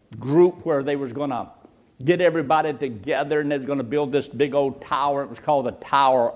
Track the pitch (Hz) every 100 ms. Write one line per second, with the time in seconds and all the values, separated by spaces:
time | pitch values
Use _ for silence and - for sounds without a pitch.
0 | _ 110 123 160 180 - 170 139 135 143
1 | 131 120 143 120 82 - - _ _ -
2 | 131 175 175 165 135 156 156 131 139 107
3 | 123 151 143 151 147 143 127 139 113 147
4 | 143 143 - 123 143 143 135 - - 135
5 | 143 139 120 117 - 143 123 - - 139
6 | 135 127 117